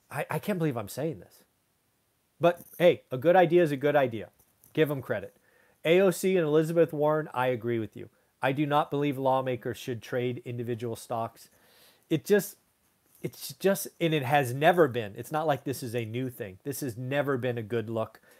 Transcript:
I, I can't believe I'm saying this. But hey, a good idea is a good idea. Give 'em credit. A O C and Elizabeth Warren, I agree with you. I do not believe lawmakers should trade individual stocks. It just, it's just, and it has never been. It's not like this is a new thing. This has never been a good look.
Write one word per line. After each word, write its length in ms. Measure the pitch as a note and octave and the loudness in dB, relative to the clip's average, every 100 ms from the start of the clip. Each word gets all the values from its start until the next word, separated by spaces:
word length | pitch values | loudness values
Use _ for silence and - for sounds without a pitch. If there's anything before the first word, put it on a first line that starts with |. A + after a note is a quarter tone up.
| _ | _
I, 160 | C#3 - | -10 -6
I 80 | D#3 | -6
can't 220 | - F#3+ | -4 -2
believe 180 | D#3+ A#2 | -2 -2
I'm 100 | G2+ | -8
saying 340 | - D#3+ G2+ | -6 -8 -8
this. 220 | - _ _ _ _ _ _ _ _ _ _ - | -16 _ _ _ _ _ _ _ _ _ _ 0
But 220 | E3+ F3 - - | 0 0 -10 2
hey, 240 | E3+ A#2+ - | 4 4 -4
a 80 | C3 | -2
good 180 | D3+ F#3 | 4 4
idea 280 | F3 F3 | 6 4
is 80 | E3 | 4
a 60 | C#3 | 2
good 180 | D3 C#3+ | 2 2
idea. 340 | C3 A2 F2+ _ _ _ _ | 2 -2 -12 _ _ _ _
Give 180 | - D3 | 0 0
'em 100 | C#3+ | 0
credit. 340 | - G#2+ F#2 _ _ _ _ _ | -4 -6 -8 _ _ _ _ _
A 160 | D#3 F3+ | 2 6
O 100 | G3 | 4
C 260 | E3 F#3+ F#3 | 2 0 2
and 80 | D#3 | 2
Elizabeth 480 | D3+ D#3+ E3+ D#3+ | 2 2 2 2
Warren, 360 | D3+ D3+ D#3 D#3 | 2 0 0 -2
I 140 | B2 B2+ | -2 -2
agree 320 | B2 A#2 A#2 | -2 -2 -4
with 160 | G#2+ A2+ | -4 -10
you. 140 | G2+ _ _ - | -18 _ _ -4
I 80 | C3 | -2
do 160 | C#3 D3 | -2 0
not 240 | D3 D#3+ | 0 0
believe 260 | C#3+ D3 C3 | -2 -2 0
lawmakers 600 | C3+ C3 C3 B2 B2+ A2 | 2 2 0 -4 -6 -8
should 260 | - A2+ | -8 -10
trade 400 | - C3 B2 B2 C3 | -6 -4 -4 -6 -8
individual 500 | A#2+ A#2 A2+ A#2+ A2 | -8 -6 -6 -6 -10
stocks. 540 | - A#2 A2+ - - _ _ _ _ _ - | -8 -6 -6 -10 -20 _ _ _ _ _ -4
It 180 | D#3+ - | -4 2
just, 320 | G3+ - - _ _ _ _ _ _ | 0 0 -12 _ _ _ _ _ _
it's 300 | - - - | -14 -12 -16
just, 340 | - F#3+ G3 - - | -2 0 0 -4 -4
and 140 | E3+ | 0
it 80 | D#3 | 0
has 320 | B2 D3 B2 | 2 2 2
never 340 | C3 D#3+ F3+ D3 | 4 4 6 4
been. 280 | A#2 G#2 A2 | 4 -6 -8
It's 160 | - | -6
not 160 | D3+ D#3+ | -2 0
like 160 | C3+ | -2
this 180 | C#3+ B2 | -2 -6
is 140 | B2+ A#2+ | -4 -4
a 100 | A2 | -4
new 240 | A#2 C3 | -6 -6
thing. 300 | B2 G#2 F#2 | -8 -12 -10
This 180 | C#3+ C3 | -10 -6
has 140 | C#3+ G#2+ | -6 -8
never 440 | B2+ C#3+ C#3 C3 | -4 -2 0 0
been 180 | B2 A#2 | -2 -4
a 60 | |
good 260 | G#2 A#2 A2 | -4 -4 -2
look. 300 | A2+ A2 - _ | -4 -4 -8 _